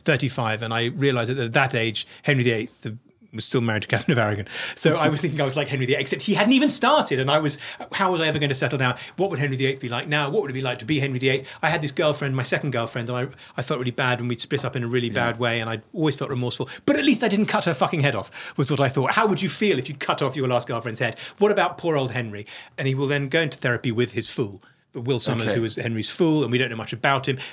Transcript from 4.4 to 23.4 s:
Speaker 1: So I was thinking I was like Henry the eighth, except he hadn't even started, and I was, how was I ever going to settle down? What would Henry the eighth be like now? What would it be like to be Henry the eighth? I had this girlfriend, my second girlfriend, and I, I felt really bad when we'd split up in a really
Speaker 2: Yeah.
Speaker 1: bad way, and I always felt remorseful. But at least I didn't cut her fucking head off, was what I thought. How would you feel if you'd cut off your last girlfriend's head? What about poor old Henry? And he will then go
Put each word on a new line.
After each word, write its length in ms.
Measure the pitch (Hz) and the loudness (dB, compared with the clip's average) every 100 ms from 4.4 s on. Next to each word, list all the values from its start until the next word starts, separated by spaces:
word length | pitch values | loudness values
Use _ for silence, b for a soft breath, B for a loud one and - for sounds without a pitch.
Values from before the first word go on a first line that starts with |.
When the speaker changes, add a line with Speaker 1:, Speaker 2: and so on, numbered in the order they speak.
| 98 B B | -6 B B
Speaker 1:
So 220 | - 160 156 | 0 2 4
I 120 | 151 | 2
was 140 | 147 | 2
thinking 180 | 175 156 | -2 0
I 40 | |
was 120 | 139 143 | 0 0
like 120 | 127 | -2
Henry 180 | 131 127 | -2 0
the 80 | |
eighth, 80 | 143 | 0
except 220 | 135 160 | 0 -2
he 100 | - | 0
hadn't 200 | 180 214 | 2 4
even 140 | 262 294 | 4 4
started, 480 | - 240 302 - 131 | 2 4 4 2 0
and 100 | 135 | 2
I 80 | 151 | 2
was, 220 | 151 - B B - | 2 -4 B B -8
how 200 | - 190 | 0 2
was 100 | 170 | 2
I 40 | 160 | 0
ever 140 | 151 | 0
going 100 | 143 | 0
to 60 | 131 | 0
settle 240 | 131 139 | 0 2
down? 180 | 127 120 B - | 0 0 B -4
What 120 | 196 | -2
would 80 | 143 | 0
Henry 180 | 139 131 | -2 0
the 120 | 135 | 0
eighth 120 | 135 | 0
be 80 | 123 | -4
like 200 | 120 151 | -6 0
now? 240 | 151 143 | 0 0
What 100 | 220 | -2
would 80 | 135 | -2
it 60 | 127 | -4
be 80 | |
like 160 | 131 120 | -4 -6
to 60 | 113 | -2
be 140 | 151 | 0
Henry 200 | 139 127 | 0 0
the 100 | 131 | 2
eighth? 180 | 131 B B | 2 B B
I 80 | 156 | 0
had 140 | 165 | 0
this 80 | 147 | -2
girlfriend, 440 | 147 156 147 139 131 | 0 0 2 -2 -2
my 60 | |
second 300 | 123 160 147 | 0 0 0
girlfriend, 360 | 120 117 123 117 | -2 -2 -4 -4
and 80 | 123 | -4
I, 120 | 131 - B - | -4 -8 B -8
I 60 | |
felt 160 | - 139 | -4 -2
really 140 | 127 | -2
bad 280 | 120 127 120 | 0 0 0
when 100 | 120 | -2
we'd 120 | 117 | -4
split 240 | - 131 127 | -2 -2 -2
up 100 | 127 | -4
in 80 | |
a 40 | 117 | -2
really 220 | 123 117 | 0 0
Speaker 2:
Yeah. 40 | 107 120 | 0 0
Speaker 1:
bad 40 | 113 | 0
way, 200 | 120 117 | 0 0
and 100 | 113 | -2
I 100 | 110 - | -6 -8
always 220 | 196 156 - | -2 0 0
felt 160 | 147 | -4
remorseful. 380 | 123 123 - 127 B - | -2 -2 -4 -8 B 0
But 80 | 285 | 2
at 80 | 285 | 4
least 180 | 233 | 4
I 40 | 226 | 4
didn't 180 | 202 208 | 2 2
cut 200 | 214 175 | 2 2
her 100 | 160 | 2
fucking 240 | 185 170 | 2 4
head 140 | 143 107 | 2 2
off, 420 | - - - - | -6 -14 -10 -2
was 140 | 139 | 0
what 80 | 139 | 2
I 100 | 131 | 2
thought. 220 | 139 127 | 2 2
How 160 | 214 220 | 4 4
would 160 | 156 | 2
you 60 | 185 | -2
feel 280 | - 208 131 | 0 2 2
if 120 | 127 | -2
you'd 100 | 143 | -6
cut 240 | - 160 | -2 0
off 120 | 139 139 | 0 0
your 120 | 127 | 0
last 200 | 123 - | 0 0
girlfriend's 320 | 117 117 110 | -6 -6 -2
head? 200 | 120 - B - | -4 -4 B 0
What 140 | 208 | 2
about 260 | 196 175 - | 4 0 0
poor 200 | 170 147 | 0 0
old 120 | 127 | 0
Henry? 340 | 127 113 101 - B B - | -2 -4 -8 -12 B B -4
And 80 | 135 | -2
he 80 | 135 | 0
will 100 | 139 | 0
then 240 | 143 139 | 0 2
go 120 | 165 | 0